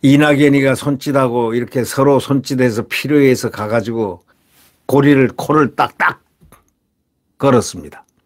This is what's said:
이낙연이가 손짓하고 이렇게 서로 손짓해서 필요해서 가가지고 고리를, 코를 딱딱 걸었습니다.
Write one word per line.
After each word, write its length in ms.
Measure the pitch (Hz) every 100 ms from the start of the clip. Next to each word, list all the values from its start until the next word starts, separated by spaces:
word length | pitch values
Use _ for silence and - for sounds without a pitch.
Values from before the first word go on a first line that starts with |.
이낙연이가 720 | 139 143 151 143 143 139 135
손짓하고 800 | 123 143 139 - 139 131 120 117
이렇게 300 | 117 120 139
서로 340 | 113 - 139 139
손짓해서 640 | - 139 131 131 127 110 110
필요해서 640 | - 135 147 139 123 120
가가지고 720 | - 107 117 107 113 107 85 _ _ _ _ _ _ -
고리를, 420 | 139 139 139 127 -
코를 380 | - 151 139
딱딱 480 | - 123 - 202 151 _ _ _ - _ _ _ _ _ _ _ _
걸었습니다. 680 | 139 127 104 90 73 - _ _